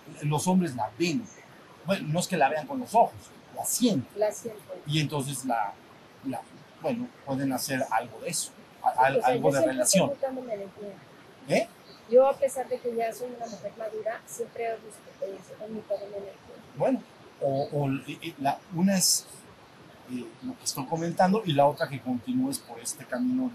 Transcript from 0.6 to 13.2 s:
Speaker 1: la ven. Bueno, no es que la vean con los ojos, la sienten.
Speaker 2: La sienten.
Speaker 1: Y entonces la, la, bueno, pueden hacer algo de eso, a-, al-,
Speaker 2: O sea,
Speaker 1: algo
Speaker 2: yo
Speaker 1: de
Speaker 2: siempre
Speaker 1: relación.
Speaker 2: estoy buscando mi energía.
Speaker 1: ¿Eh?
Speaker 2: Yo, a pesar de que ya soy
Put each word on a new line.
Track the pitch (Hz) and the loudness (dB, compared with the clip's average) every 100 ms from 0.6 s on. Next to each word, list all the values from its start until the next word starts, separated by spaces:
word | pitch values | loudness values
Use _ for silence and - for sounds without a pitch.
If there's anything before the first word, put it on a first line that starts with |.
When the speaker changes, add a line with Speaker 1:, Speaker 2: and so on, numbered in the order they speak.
| 170 123 | 2 -2
Speaker 1:
la | 110 - | -6 -2
ven. | 175 135 101 - - - - - 156 | 0 0 -4 -16 -20 -20 -20 -10 -4
Bueno, | 196 156 | -2 0
no | 170 | -2
es | - | 0
que | 175 | 2
la | 139 | 2
vean | 156 - | 2 -4
con | 135 | -6
los | 120 | 0
ojos, | 220 - 101 - - - - | 4 4 2 -18 -20 -16 -8
la | - | -4
sienten. | - 240 151 - 202 | 2 2 2 -2 -2
Speaker 2:
La | 214 | -2
sienten. | - 226 214 - - 147 | -2 -10 -12 -14 -14 -4
Speaker 1:
Y | 156 | 0
entonces | 147 147 139 135 131 | 0 -2 -4 -6 -2
la, | 117 101 - - - - - 269 | -2 -2 -8 -18 -20 -20 -12 -8
la, | - - - - - | -8 -10 -18 -20 -6
bueno, | 156 120 123 - - | -2 -2 -4 -10 -4
pueden | 135 139 | -2 0
hacer | 127 - 131 - | 0 -2 -2 0
algo | 117 117 113 | 0 -2 -8
de | 147 | -6
eso, | 165 - - - - | -4 -6 -10 -20 -4
a-, | 123 - - | 0 6 6
al-, | 131 | 6
Speaker 2:
O | |
sea, | 127 | 4
Speaker 1:
algo | - 147 | 4 4
Speaker 2:
yo | 139 | 6
Speaker 1:
de | |
Speaker 2:
siempre | 131 | 4
Speaker 1:
relación. | 131 - 185 143 | 4 4 4 4
Speaker 2:
estoy | - | 0
buscando | 262 262 | -4 -4
mi | 233 | -6
energía. | 208 196 - 202 190 - - - - 135 | -8 -8 -12 -14 -14 -20 -20 -20 -14 0
Speaker 1:
¿Eh? | 196 330 - - - - | 0 0 -6 -20 -18 4
Speaker 2:
Yo, | 226 269 | 6 8
a | 269 | 4
pesar | 269 269 247 | 0 -2 -6
de | 240 | -4
que | 247 226 | -4 -2
ya | 226 | -4
soy | 220 | -4